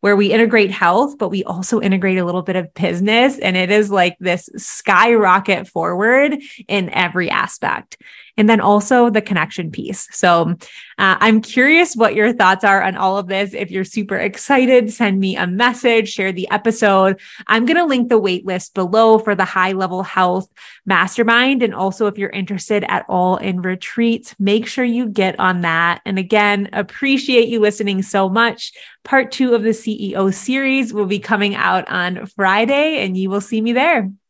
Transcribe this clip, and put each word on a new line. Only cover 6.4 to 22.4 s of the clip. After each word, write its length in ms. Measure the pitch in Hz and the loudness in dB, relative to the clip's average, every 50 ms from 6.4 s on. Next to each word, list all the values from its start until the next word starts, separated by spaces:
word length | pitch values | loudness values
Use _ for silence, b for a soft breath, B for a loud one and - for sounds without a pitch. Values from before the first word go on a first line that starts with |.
| 285 B B B 214 - | -8 B B B -8 -4
in 200 | 196 202 185 170 | -4 -2 -2 -2
every 400 | - - 185 175 175 180 175 165 | -2 -2 -2 0 0 -4 -2 -2
aspect. 720 | - - - - - - - - - - - _ - B B B B B B B B - | -2 -2 -2 -4 -6 -6 -4 -4 -4 -6 -8 _ -20 B B B B B B B B 2
And 100 | 214 214 | 4 4
then 140 | 226 214 - | 4 4 4
also 480 | 202 208 208 202 - 262 247 240 240 | 2 2 2 2 2 4 4 4 4
the 100 | 220 214 | 2 0
connection 500 | 208 - 202 170 156 - - - 175 160 | -2 0 -2 -2 -2 -4 -6 -10 -10 -10
piece. 380 | 147 - - - 190 - - - | -10 -10 -10 -10 -10 -10 -12 -12
So, 460 | - - - 180 175 170 165 160 175 B B B B B B B B | -6 0 2 4 4 4 2 0 -4 B B B B B B B B
uh, 200 | - 196 190 - - | -2 2 2 2 4
I'm 220 | 196 220 220 220 220 | 4 4 4 4 2
curious 520 | - - 254 254 277 311 330 349 330 - | 0 0 2 4 4 4 4 4 2 2
what 200 | 226 226 147 - | 0 0 2 2
your 180 | 208 208 240 240 | 2 0 0 2
thoughts 320 | 240 208 185 190 190 - | 4 4 4 4 4 2
are 180 | 202 196 196 180 | 2 2 4 2
on 140 | 190 185 | 0 -2
all 220 | - 190 190 190 202 | -2 -2 -2 -2 -2
of 80 | 190 | -4
this. 260 | 180 196 190 202 190 196 | -4 -4 -4 -4 -4 -6
If 180 | - 202 170 | -10 -10 -6
you're 140 | 175 190 190 | -6 -6 -6
super 320 | 190 - 220 202 196 202 | -4 -6 -6 -6 -4 -4
excited, 760 | - - 202 196 - - - 277 262 254 247 262 247 240 208 | -4 -4 -4 -6 -8 -2 0 2 2 4 6 4 4 4 2
send 300 | 220 - 240 208 196 196 | -4 -2 0 0 0 0
me 160 | 190 190 - | -2 -2 -2
a 100 | - 180 | -2 -4
message, 640 | 180 180 196 240 247 240 240 - 247 226 226 220 - | -4 0 0 0 0 0 0 0 2 2 2 0 -2
share 220 | - - 190 190 185 | -6 -4 -4 -4 -4
the 180 | 175 185 - | -4 -6 -4
episode. 680 | - 208 208 233 220 226 226 208 196 190 190 190 196 196 B B B B B | -4 -2 0 -2 -2 2 2 2 4 4 4 2 0 -2 B B B B B
I'm 200 | - 214 226 233 | -2 0 0 2
gonna 180 | 247 320 339 349 | 2 2 2 2
link 240 | 311 269 247 240 240 | 2 0 0 0 2
the 100 | 240 220 | 2 2
wait 280 | 196 196 180 175 - | 2 0 -4 -4 -4
list 260 | 185 185 180 - - _ | -6 -6 -6 -6 -8 _
below 460 | - 185 175 185 220 226 226 220 220 | -4 -4 0 4 4 6 6 6 4
for 160 | 220 214 202 | 2 0 0
the 100 | 185 190 | 0 -2
high 280 | 180 - 190 185 190 190 | -2 0 -2 0 0 0
level 300 | 185 190 185 180 180 190 | -4 -4 -4 -4 -6 -8
health 460 | - - 190 185 180 180 190 190 _ _ B B B B B B | -4 -2 0 0 0 0 -2 -6 _ _ B B B B B B
mastermind. 760 | 196 190 170 180 185 - - 233 220 233 240 247 262 277 254 240 | 0 2 2 2 0 0 0 2 4 4 4 4 2 2 0 0
And 120 | 226 - | -2 -2
also, 320 | - 185 196 190 - 220 | -2 -4 -4 -2 -2 -4
if 100 | 208 196 | -4 -2
you're 140 | 202 196 - | -4 -8 -6
interested 560 | - 196 | -6 -6